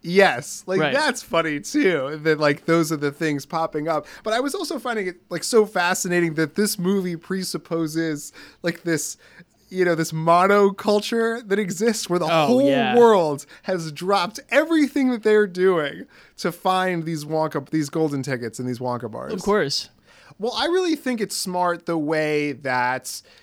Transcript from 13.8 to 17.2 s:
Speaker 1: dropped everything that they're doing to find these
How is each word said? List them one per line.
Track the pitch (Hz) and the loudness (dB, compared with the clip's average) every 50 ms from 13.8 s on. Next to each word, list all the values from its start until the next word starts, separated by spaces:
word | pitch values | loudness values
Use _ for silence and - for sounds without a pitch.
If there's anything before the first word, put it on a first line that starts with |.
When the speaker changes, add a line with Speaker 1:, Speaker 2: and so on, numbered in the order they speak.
| 160 160 147 | -4 -6 -8
Speaker 1:
dropped | 135 175 180 202 196 175 180 - - - _ | -8 -2 0 0 0 0 -2 -6 -12 -10 _
everything | - 269 320 320 330 320 302 285 - 294 269 254 | 2 2 2 4 2 2 2 2 2 0 0 2
that | 247 233 214 | 0 0 2
they're | 220 214 214 208 | 4 4 4 4
doing | 202 175 180 185 190 185 165 151 139 151 165 196 _ _ - - _ _ - | 2 0 2 2 2 4 2 0 -2 -6 -10 -14 _ _ -20 -20 _ _ -6
to | - 180 165 | -6 -6 -6
find | - - 190 185 185 185 185 180 170 160 | -2 0 0 2 2 0 0 -2 -2 -4
these | 160 165 151 | -4 -6 -6